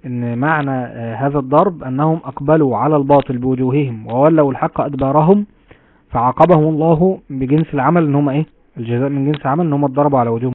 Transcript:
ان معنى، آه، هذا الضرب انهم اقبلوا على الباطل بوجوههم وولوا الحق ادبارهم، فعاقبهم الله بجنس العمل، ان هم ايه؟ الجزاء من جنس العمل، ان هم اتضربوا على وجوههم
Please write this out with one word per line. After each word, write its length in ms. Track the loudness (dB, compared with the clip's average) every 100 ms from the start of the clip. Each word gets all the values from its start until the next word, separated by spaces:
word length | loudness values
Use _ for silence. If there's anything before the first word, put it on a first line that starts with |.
| -8
ان 320 | -8 -6 -4
معنى، 340 | -2 0 -2
آه، 440 | -4 -6 -10 -10 -4
هذا 240 | -2 -2
الضرب 440 | 0 2 2 -2
انهم 340 | -8 -2 0 -2
اقبلوا 540 | -6 -8 0 2 2 0
على 180 | 0 0
الباطل 420 | 4 2 2 -4
بوجوههم 680 | -2 -2 0 0 -2 -6 -6
وولوا 440 | 2 2 4 2
الحق 300 | -2 -6 -4
ادبارهم، 640 | -6 -2 0 2 2 2 0 _ _ -20 _ _ _
فعاقبهم 540 | -2 -2 2 4 4 4
الله 460 | 0 2 2 2 -2 _
بجنس 380 | -8 0 0 0
العمل، 300 | 0 2 2
ان 120 | 2 2
هم 140 | 0
ايه؟ 160 | 0 -4 _ _ -12
الجزاء 320 | -4 -2 -2
من 220 | -2 -2
جنس 100 | -2
العمل، 240 | -2 -2 0
ان 80 |
هم 120 | 0 0
اتضربوا 340 | 0 2 2
على 100 | 0
وجوههم 240 | 0 -4